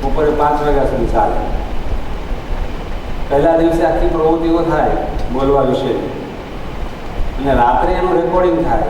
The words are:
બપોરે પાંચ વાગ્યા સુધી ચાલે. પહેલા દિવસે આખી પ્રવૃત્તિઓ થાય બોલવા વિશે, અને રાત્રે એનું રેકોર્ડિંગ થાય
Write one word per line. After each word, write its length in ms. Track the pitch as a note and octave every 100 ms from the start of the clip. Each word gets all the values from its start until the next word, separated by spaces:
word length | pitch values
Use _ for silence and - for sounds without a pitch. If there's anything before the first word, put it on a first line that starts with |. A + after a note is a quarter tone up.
બપોરે 280 | C3 - D3+
પાંચ 340 | D3 D3 D3 D3
વાગ્યા 180 | -
સુધી 220 | - C3 A#2
ચાલે. 560 | - E3 - - - - - - - - - - - - - - - - - - - -
પહેલા 280 | C#4 E3 E3
દિવસે 260 | E3 E3
આખી 240 | E3 - E3+
પ્રવૃત્તિઓ 540 | E3 D#3+ E3 E3 E3+
થાય 280 | E3 D#3 C3 - - - -
બોલવા 280 | B2+ C3+ C#3
વિશે, 320 | B2+ B2 B2+ A#2 - - - - - - - - - - - - - -
અને 160 | F#3+
રાત્રે 400 | - - - -
એનું 200 | - F3+
રેકોર્ડિંગ 520 | F3 E3+ F3+ F3+ E3 G#2+
થાય 160 | - -